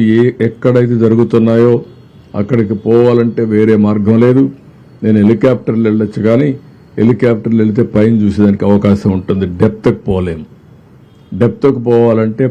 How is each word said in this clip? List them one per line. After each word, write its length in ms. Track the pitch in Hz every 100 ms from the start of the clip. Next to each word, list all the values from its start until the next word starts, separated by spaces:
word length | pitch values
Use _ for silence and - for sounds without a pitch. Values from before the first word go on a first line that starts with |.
| 110 113
ఏ, 60 | 123 - 113
ఎక్కడైతే 480 | - 127 123 120 117
జరుగుతున్నాయో 680 | 113 113 110 113 113 113 120 117 - - - - - 101
అక్కడికి 360 | 101 120 101 104 107
పోవాలంటే 580 | 117 120 120 117 110 110
వేరే 220 | 107 110 104 104
మార్గం 320 | 107 101 113 123
లేదు. 180 | 127 139 - - - - -
నేను 140 | 110 107
హెలికాప్టర్లు 640 | 104 110 131 120 - 113 110
వెళ్ళొచ్చు, 300 | 107 104 - 107
కానీ 220 | 123 147 131 - - - -
హెలికాప్టర్లు 600 | 113 113 120 107 113 113
వెళితే 200 | 107 107 107 107
పైన 180 | 110 110
చూసేదానికి 420 | 104 104 104 101 101
అవకాశం 380 | 101 104 98 101 92
ఉంటుంది, 280 | - 95 90 87
డెప్త్కి 400 | 107 - 123 104 110
పోలేం. 320 | 92 87 80 - - - - - - - - - 95
డెప్త్కి 420 | 120 - 139 135 120
పోవాలంటే 560 | 117 117 113 110 110 127